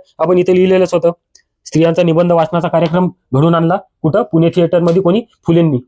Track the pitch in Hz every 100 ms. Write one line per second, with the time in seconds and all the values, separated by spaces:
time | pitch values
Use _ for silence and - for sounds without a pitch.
0 | - - 160 180 175 185 185 185 175 170
1 | 170 170 _ _ _ _ - 156 165 170
2 | 175 160 175 170 156 170 165 165 165 180
3 | 180 - - 131 165 170 165 190 - _
4 | 160 190 - 165 170 175 170 175 170 175
5 | 185 208 240 _ - 170 165 127